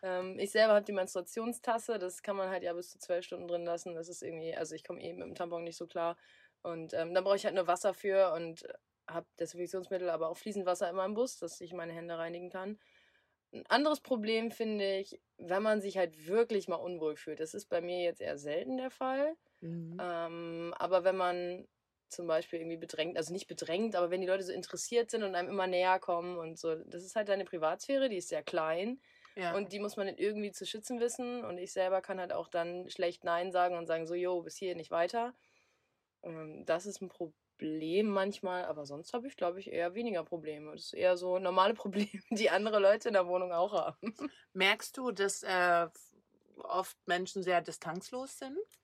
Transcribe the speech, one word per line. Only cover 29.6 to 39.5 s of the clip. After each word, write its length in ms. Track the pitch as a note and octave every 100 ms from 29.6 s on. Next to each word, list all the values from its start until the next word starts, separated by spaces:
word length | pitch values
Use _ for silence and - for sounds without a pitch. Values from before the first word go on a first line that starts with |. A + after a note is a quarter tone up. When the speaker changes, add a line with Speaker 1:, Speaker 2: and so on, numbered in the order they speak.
| G3+
Speaker 1:
die 60 | G3+
muss 180 | G3+ G#3
man 100 | G3
irgendwie 440 | F3 G3+ G#3+ G#3
zu 120 | - F#3
schützen 320 | A3 - A#3+
wissen 440 | A#3 A#3 B3 B3
und 140 | A3 F3+
ich 140 | F#3
selber 280 | F#3+ F#3 F#3+
kann 180 | F#3 F#3+
halt 120 | F3+
auch 180 | - E3
dann 380 | F3 E3+ F3+ F3+
schlecht 320 | - F3 F3
Nein 280 | F3 E3+ F#3
sagen 260 | F3+ F3+ F3
und 80 | E3
sagen 180 | E3 D#3+
so, 80 |
„Jo, 300 | F3 F3+ F3
bis 120 | E3 -
hier, 180 | F#3 E3+
nicht 160 | D#3+
weiter.“ 420 | E3+ F3 A#3 A#3+ - _ _ _ _ _ _ _ _
Ähm, 460 | E3+ D#3+ D#3 D#3 -
das 180 | E3 G3+
ist 160 | F#3+
ein 80 | F#3
Problem 1000 | - E3 _ _ - D#3 D#3 D#3 F#3 G#3+
manchmal, 560 | G3 G3 G3+ F#3 F3+ F3+
aber 200 | D3+ C#3+
sonst 260 | C#3+ E3+
hab 120 | A#3 C4
ich, 100 | -
glaub 220 | F3